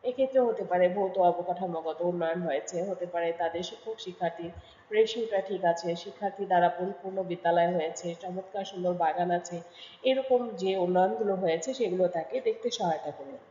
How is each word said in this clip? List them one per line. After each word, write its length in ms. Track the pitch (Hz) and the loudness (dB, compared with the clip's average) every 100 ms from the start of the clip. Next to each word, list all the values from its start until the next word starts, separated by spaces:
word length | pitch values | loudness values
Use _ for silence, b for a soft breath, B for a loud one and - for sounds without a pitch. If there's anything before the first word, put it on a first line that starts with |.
এক্ষেত্রে 380 | 247 254 262 262 | -4 0 2 4
হতে 240 | 240 220 | 2 0
পারে 240 | 175 180 180 | 0 4 4
ভৌত 300 | 196 190 180 | 4 0 4
অবকাঠামোগত 840 | 175 170 180 180 185 165 160 160 | 4 4 -2 -2 -2 -4 -4 -2
উন্নয়ন 400 | 175 175 165 170 | -2 0 -2 0
হয়েছে, 400 | 175 180 - 175 | -2 -2 -2 -6
হতে 240 | 196 180 175 | -4 -4 -4
পারে 260 | 175 170 | -2 -2
তাদের 300 | 165 165 170 | -2 -2 -2
শিক্ষক 380 | 180 - 220 220 | -8 -10 -10 -10
শিক্ষার্থীর 500 | 185 175 170 - 170 - B B _ | -10 -4 -6 -4 -12 -12 B B _
রেশিওটা 480 | 214 220 233 220 196 | 2 4 2 -2 -2
ঠিক 240 | 190 185 | -2 0
আছে, 320 | 180 170 175 170 | 2 2 -2 -6
শিক্ষার্থী 500 | 202 - 202 202 190 | -8 -6 -6 -4 2
দ্বারা 220 | 180 175 | 4 4
পরিপূর্ণ 540 | - 185 196 190 190 | 2 -6 -6 -6 -6
বিদ্যালয় 520 | 180 170 170 170 170 | -4 0 2 4 4
হয়েছে, 400 | 180 160 - 175 170 | 2 -2 -4 -8 -8
চমৎকার 440 | 185 185 - 202 | -8 -8 -8 -8
সুন্দর 300 | 190 185 180 | -8 -2 -2
বাগান 360 | 175 160 165 175 | 2 0 2 0
আছে, 300 | 175 - 170 - B B B | 0 -2 -10 -12 B B B
এরকম 480 | 254 262 262 247 233 | 2 2 4 2 2
যে 260 | 190 190 190 | -2 0 2
উন্নয়নগুলো 580 | 180 180 185 220 208 | 4 4 4 2 0
হয়েছে, 400 | 185 185 165 - | 2 2 0 -2
সেগুলো 340 | 254 208 185 175 | -2 0 2 2
তাকে 320 | 170 160 254 | 2 -2 -2
দেখতে 300 | 226 220 240 | 0 -2 -4
সহায়তা 400 | - 180 160 151 | -2 0 0 -4
করুন। 280 | 147 139 131 - | -10 -14 -14 -18